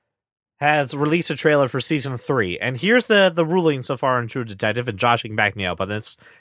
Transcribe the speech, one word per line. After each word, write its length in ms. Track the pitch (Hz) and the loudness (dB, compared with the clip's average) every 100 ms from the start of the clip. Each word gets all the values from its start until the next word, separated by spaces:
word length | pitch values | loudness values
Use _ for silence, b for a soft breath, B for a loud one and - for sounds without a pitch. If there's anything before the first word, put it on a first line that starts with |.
| _ _ _ _ _ - | _ _ _ _ _ -2
has 360 | 147 151 135 | 0 2 0
released 360 | 143 147 170 165 | -2 0 0 0
a 60 | 143 | 0
trailer 320 | 156 147 135 | 2 4 2
for 120 | 135 | 0
season 360 | - 156 135 123 | -2 -2 -4 -6
three, 420 | - 135 95 87 | -2 0 0 -2
and 180 | 120 127 | -6 -2
here's 280 | 185 240 | 2 2
the, 260 | - 208 190 | 4 4 4
the 120 | 165 | 2
ruling 380 | 160 185 165 139 | 0 2 2 0
so 140 | 123 131 | -2 -2
far 220 | 139 127 | 0 0
on 80 | 117 | -2
True 160 | 135 | -6
Detective, 440 | 117 98 110 110 120 | -8 -4 -2 -2 -4
and 100 | 98 | 0
Josh 240 | 123 120 | 2 2
can 140 | 113 107 | 0 0
back 180 | 104 | 0
me 120 | 104 92 | 0 -4
up 140 | 87 | -4
on 80 | 95 | -6
this. 280 | 104 - - b b | -6 -8 -12 b b